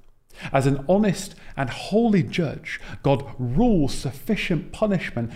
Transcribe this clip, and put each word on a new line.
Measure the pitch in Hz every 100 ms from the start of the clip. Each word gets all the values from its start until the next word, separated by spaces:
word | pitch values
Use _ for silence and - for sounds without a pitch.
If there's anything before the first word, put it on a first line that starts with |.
| - _ _ - -
As | 139 135
an | 139 -
honest | 190 214 - - - - -
and | 135
holy | - - 202 233 202
judge, | 117 - 160 - - - - -
God | 139 135 - -
rules | 123 131 240 196 131
sufficient | - 139 - - 214 - - -
punishment | - 214 190 - - 117